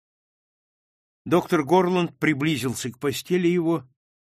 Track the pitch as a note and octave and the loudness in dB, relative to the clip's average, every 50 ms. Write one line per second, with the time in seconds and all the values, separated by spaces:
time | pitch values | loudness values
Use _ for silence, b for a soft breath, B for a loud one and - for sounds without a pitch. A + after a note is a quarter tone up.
0 | _ _ _ _ _ _ _ _ _ _ _ _ _ _ _ _ _ _ _ _ | _ _ _ _ _ _ _ _ _ _ _ _ _ _ _ _ _ _ _ _
1 | _ _ _ _ - A#2+ D#3+ F3+ - - F3+ D#3 C#3 C3 F3+ F#3 F3+ F3 F#3 F3+ | _ _ _ _ -4 0 0 0 2 2 0 0 2 4 4 4 4 4 2 0
2 | F3 E3+ - - D3+ D#3 D3 C3 D3 D#3+ D#3 A2+ B2 B2+ A2 - - B2 - - | 0 -2 -4 -2 -2 -2 0 0 0 -2 -2 -2 -2 -4 -4 -6 -8 -10 -8 -4
3 | - C#3 B2+ - - - F3+ F#3 F3 E3+ F3+ F3 D#3+ E3 E3 D3+ - _ _ _ | -4 -4 -4 -4 -4 -2 0 2 2 2 2 2 0 0 -2 -2 -4 _ _ _
4 | _ _ _ _ _ _ _ | _ _ _ _ _ _ _